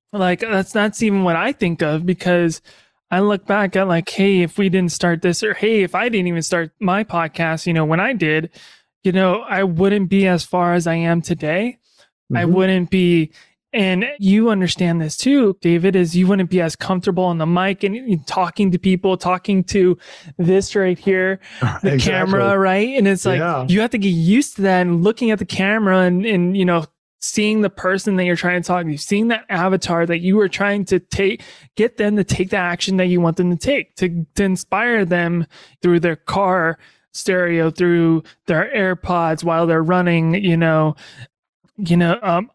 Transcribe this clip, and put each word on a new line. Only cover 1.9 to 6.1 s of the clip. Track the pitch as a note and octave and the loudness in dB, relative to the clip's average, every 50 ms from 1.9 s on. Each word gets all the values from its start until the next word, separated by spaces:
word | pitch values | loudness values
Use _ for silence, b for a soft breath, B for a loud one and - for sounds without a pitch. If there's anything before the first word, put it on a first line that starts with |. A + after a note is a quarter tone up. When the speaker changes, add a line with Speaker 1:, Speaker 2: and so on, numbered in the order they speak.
| D3+ D#3 F3 | -2 -2 -2
Speaker 1:
because | F#3 F3+ - - F3+ F3 F3 F3 E3 D#3+ - b b b b b b b b b _ | -2 -4 -2 0 0 0 2 0 0 -2 -6 b b b b b b b b b _
I | F3 F#3 | -2 0
look | G3+ G#3 G#3 F#3 - | 2 0 0 -2 -2
back | - G3+ G#3+ G3+ F#3 - | -2 0 0 0 0 0
at, | F#3+ G3 | 0 0
like, | F#3+ E3+ E3+ E3+ - | 2 0 0 -2 -4
"Hey, | - - F#3+ G3+ G3 F3+ | -2 0 2 2 4 2
if | F3 D#3+ - - | 0 0 0 -2
we | G3 F#3+ | 0 0
didn't | F3 F#3+ F3+ E3+ | 2 0 0 -2
start | - - F3+ F3 E3+ E3 | -2 -2 0 0 0 0
this," | - F3+ E3 - | 0 -2 -2 0
or, | - G#3+ F#3+ | -2 -4 -4
"Hey, | - G#3 A3 A3+ G#3 | -2 0 0 2 2
if | F#3 F#3 - | 0 0 -2
I | F#3 A3+ | -4 -2
didn't | B3 | -2